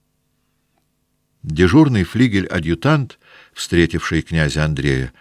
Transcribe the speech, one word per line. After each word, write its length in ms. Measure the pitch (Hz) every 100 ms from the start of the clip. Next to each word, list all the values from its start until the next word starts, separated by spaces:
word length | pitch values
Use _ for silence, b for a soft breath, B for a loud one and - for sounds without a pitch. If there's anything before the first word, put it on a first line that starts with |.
| _ _ _ _ _ _ _ _ _ _ _ _ _ _
Дежурный 600 | - 76 90 127 156 113
флигель-адъютант, 1120 | 85 110 127 98 90 90 80 82 139 151 123 - b b b
встретивший 720 | - - 87 82 85 - 80
князя 420 | - 80 76 73
Андрея, 480 | 78 73 71 65 64 b